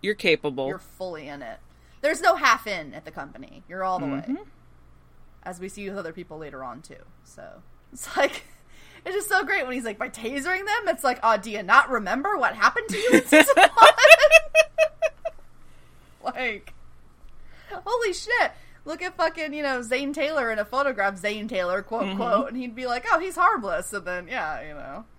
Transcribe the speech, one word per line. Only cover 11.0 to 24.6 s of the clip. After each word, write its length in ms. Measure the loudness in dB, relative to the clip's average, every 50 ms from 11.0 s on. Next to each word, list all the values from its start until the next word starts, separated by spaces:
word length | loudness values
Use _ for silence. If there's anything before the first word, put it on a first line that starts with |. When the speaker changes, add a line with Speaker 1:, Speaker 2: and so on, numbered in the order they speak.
| 0
Speaker 2:
like, 160 | -2 -2 2 2
"Oh, 140 | 2 2 2
do 120 | 0 -6
you 100 | -8 -8 0
not 260 | 4 4 4 4 4
remember 460 | -2 -4 -2 -4 -4 -4 -2 -4 -2 0
what 180 | 0 -2 -2
happened 340 | 2 0 2 2 0 -6 -4
to 80 | -6 -2
you 120 | 0 4 4
in 120 | 4 4 6
season 260 | 6 6 8 8 8
Speaker 1:
<laughs> 0 |
Speaker 2:
one?" 340 | 6 6 6 10 10 10 10 10 10 10 10 10 10 10 8 8 8 6 6 2 2 2 2 2 0 0 0 0 -4 -6 -6 -6 -6 -14 -14 -14 -14 -20 -20 -20 -20 -20 -20 -20 -20 -20 -20 -20 -20 -20 -20 -20 _ -10
<laughs> 0 |
Like, 500 | -10 -8 -6 -6 -8 -8 -8 -14 -18 -20 -20 -20 -20 -20 -20 -20 -20 -20 _ -20 -18 -18 -18 -18 -18 -20 -20 -18 -16
holy 420 | -16 -14 -6 -4 -2 -2 -2 -2 -4
shit! 380 | -4 -4 -2 0 0 0 0 -2 -10 -20 -20 -20 -20 -12
Look 180 | -12 -10 -8
at 140 | -8 -10 -4 -2
fucking, 360 | -2 -2 -2 -4 -8 -8 -6
you 100 | -6 -4
know, 180 | -4 -4 -4
Zane 320 | -4 -4 -4 -4 -4 -4 -4
Taylor 380 | -4 -4 -2 -2 -2 -2 -2
in 80 | -2 -4
a 60 | -4
photograph. 520 | -4 -2 -2 -2 -2 -2 0 -2 -2 -2 -2
Zane 300 | -6 -6 -6 -4 -8 -6
Taylor, 340 | -4 -4 -2 -2 -2 -4
quote, 220 | -4 -4 -6 -4 -4
Speaker 1:
Mm-hmm. 140 | -4 -4 -4
Speaker 2:
quote. 300 | -2 0 2 0 0 0
And 80 | -6 -8
he'd 180 | -8 -8 -10
be 100 | -8 -6 -4
like, 180 | -4 -4 0 0
"Oh, 80 | 0 0
he's 160 | 0 -2 -2
harmless." 560 | 2 2 2 2 2 -2 -4 -4 -4 -4 -6 -10
And 120 | -10 -8
then, 220 | -6 -8 -8 -8 -8
yeah, 340 | -6 -6 -6 -6 -6 -8